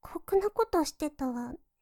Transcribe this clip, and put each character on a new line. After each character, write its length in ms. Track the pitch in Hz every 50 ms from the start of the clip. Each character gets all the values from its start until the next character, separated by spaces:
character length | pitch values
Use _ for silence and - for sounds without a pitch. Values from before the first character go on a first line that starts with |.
酷 380 | _ - - 339 - - - 392
な 100 | 381 415
こ 160 | - - 453
と 180 | - - 359 311
し 60 | - -
て 180 | _ 311 294
た 180 | 294 _ 269 262
わ 240 | 240 240 240 240 247
ね。 60 | - _ _ _ _